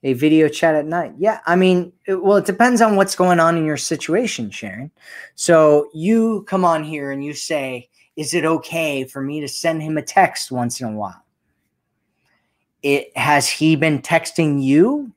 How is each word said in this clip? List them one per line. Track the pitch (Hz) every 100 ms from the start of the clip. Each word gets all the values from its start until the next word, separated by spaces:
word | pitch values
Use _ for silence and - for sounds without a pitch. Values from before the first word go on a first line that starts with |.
A | 139
video | 123 151 160 156
chat | 151 165 156
at | 147
night." | 185 139 -
Yeah, | 196 214 -
I | 175
mean, | 185 180 180 _ -
it, | 190
well, | 190 202
it |
depends | 202 190 240 240
on | 226
what's | 202 190 -
going | 180 175
on | 165 170
in |
your | 156 143
situation, | - 156 - 175 240 - 110
Sharon. | - 107 95 143 _ - - -
So | - - 165 156 147 147
you | 156 170 226 226 208 196
come | 196
on | 180 165
here | 151 151 139
and | 139
you | 143
say, | 143 - 156 135 127 120 _ _
"Is | - 151
it | 170
okay | 156 160 - 170 160 139
for | 131 139
me | 135 151
to | 143
send | - 170 160
him | 156 156
a |
text | 147 - 185 - -
once | 127 120 -
in | 123
a | 107
while?" | 101 90 _ _ _ _ _ _ _ _ _ _ _ _ _ _ _ _
It, | 143 139 - -
has | 123 147 123
he | - 156
been | 156 160 143
texting | - 165 165 - 156 143
you? | 135 143 208 294 262